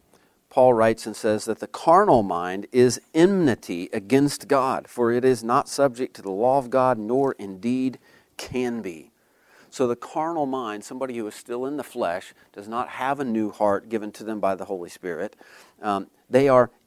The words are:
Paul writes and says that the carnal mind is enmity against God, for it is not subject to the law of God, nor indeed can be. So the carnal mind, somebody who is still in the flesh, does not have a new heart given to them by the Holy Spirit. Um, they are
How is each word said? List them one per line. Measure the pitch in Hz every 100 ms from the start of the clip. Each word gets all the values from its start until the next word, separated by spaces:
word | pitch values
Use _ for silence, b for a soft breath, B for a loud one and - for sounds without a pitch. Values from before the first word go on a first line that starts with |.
| _ b b b _
Paul | - 127
writes | 117 113 113 -
and | 104
says | 113 107 113
that | 107
the | -
carnal | - - 175 208 135
mind | 98 85 90 95 101
is | 123 123 117 _
enmity | 160 180 196 156 104 - 87 92
against | 110 98 131 143 - 101
God, | 139 131 95 -
for | - 120
it | 120
is | 127 123
not | 113 127 -
subject | - 139 117 127 -
to |
the | 98
law | 95 123 139
of | 123
God, | 131 127 117
nor | 107 127 139
indeed | - 101 95 113 127 131 123 b b b -
can | - 127 123 117
be. | 98 80 69 _ b b b b b
So | - 127
the | 120
carnal | - 160 160 170
mind, | 139 131 117 104
somebody | - 131 131 117
who | 107
is |
still | - - 120
in | 131 147
the |
flesh, | - 120 95 87 - _ b
does | - 101
not | 117 -
have | - 131 139
a |
new | 135 110 104
heart | - 104 98 113
given | 110 107
to | -
them | 107 107
by | 98
the | 95 92
Holy | 95 85
Spirit. | - 92 78 101 _ B B B B
Um, | 107 98 - _ -
they | 123 139
are | 127 120 _